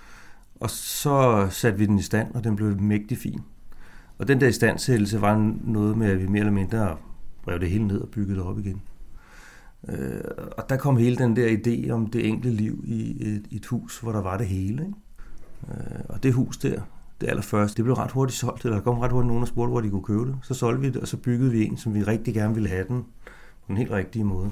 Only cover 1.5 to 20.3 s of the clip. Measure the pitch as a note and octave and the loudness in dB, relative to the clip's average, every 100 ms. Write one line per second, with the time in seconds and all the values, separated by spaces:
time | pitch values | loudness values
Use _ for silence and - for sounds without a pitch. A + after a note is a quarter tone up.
1.5 | - A#2+ G2+ G#2 G2+ F#2+ G#2+ A#2 B2+ A2 | 2 2 4 4 4 2 0 0 -2 -2
2.5 | G2+ G#2+ G2 G#2 G#2 G#2 C3 - - - | 0 0 0 2 0 -2 -6 -6 -8 -10
3.5 | - - - - - - - A2 C3 B2+ | -16 -16 -14 -14 -18 -16 -4 2 6 6
4.5 | - A2+ - - A#2+ G2 G#2+ G#2 G#2+ G#2+ | 6 4 2 2 4 4 2 4 4 4
5.5 | - - G#2+ G#2 A2 G#2+ F#2+ F#2+ G2+ G#2 | 0 -2 2 2 2 2 2 2 2 4
6.5 | G2+ F#2 A2+ G2+ D#2 - - - - - | 2 2 2 0 -2 -10 -10 -10 -8 -6
7.5 | F2 F2 G2+ G#2+ G2 - A2 G2 G2 F2+ | -2 0 0 0 -2 -4 -4 -2 -2 -4
8.5 | G2+ G2 F#2 - - - - - - - | -4 -6 -8 -10 -14 -14 -16 -18 -20 -20
9.5 | - - - - - C2+ G#1 - - - | -20 -20 -18 -10 -8 -6 -6 -8 -10 -12
10.5 | - - C3 C#3 B2+ A#2+ B2 B2 A2+ A#2 | -8 -4 0 2 4 4 4 2 4 4
11.5 | A2 A#2+ A#2 - A#2 G#2+ A#2 G#2+ A2 B2 | 2 2 0 0 -2 -2 -2 -2 -2 0
12.5 | A2 G#2+ - - A2+ A2 A2+ G#2 G#2 - | 0 0 -2 -4 -4 -4 -4 -4 -4 -6
13.5 | G#2+ - A#2+ - - A#2 G#2+ F#2+ F#2+ F#2+ | -10 -6 -6 -6 -10 -4 -4 -2 -2 -2
14.5 | F#2+ F#2+ B2 F#3 G3+ - - - - - | -2 -2 -4 -6 -8 -14 -14 -10 -10 -10
15.5 | - - - - - - - C3 B2 A2 | -12 -10 -8 -8 -8 -8 0 2 2 0
16.5 | - C3+ - - - - - - - - | -2 -4 -4 -6 -12 -14 -6 -2 -2 0
17.5 | G#2+ G#2 G#2 A#2 A#2 A2+ C3 C3 - A#2 | 2 2 2 0 2 0 0 0 0 -4
18.5 | - B2 G#2 B2 A#2+ B2 B2 A#2+ A#2 A#2+ | -2 -2 0 0 2 4 4 6 4 2
19.5 | - A#2+ B2 G#2+ G2 F#2 G#2 B2+ | 2 2 2 0 -2 0 0 0